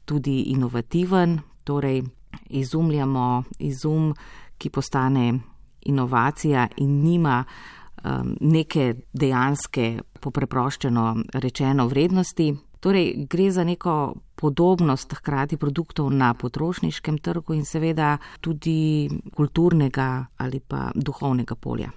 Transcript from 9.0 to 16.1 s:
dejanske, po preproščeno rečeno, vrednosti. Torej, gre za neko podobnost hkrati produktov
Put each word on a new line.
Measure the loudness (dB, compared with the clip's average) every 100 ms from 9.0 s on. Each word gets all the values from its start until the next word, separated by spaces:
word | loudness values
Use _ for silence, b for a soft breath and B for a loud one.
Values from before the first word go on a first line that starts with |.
| -8
dejanske, | -2 0 2 0 0 -4 -2 -2 -2 -10 -12
po | -6
preproščeno | -2 -2 0 -2 -2 0 2 2 0 -4
rečeno, | -4 -4 0 2 2 2
vrednosti. | 2 2 2 0 0 0 -2 -8 -4
Torej, | 2 2 2 -2 -4
gre | 2 2
za | 2
neko | 0 0 0 0 -2 -6 -14 -2
podobnost | 0 4 4 6 4 2 -2
hkrati | -8 -4 -2 -2 -2
produktov | -2 -2 -4 -2 0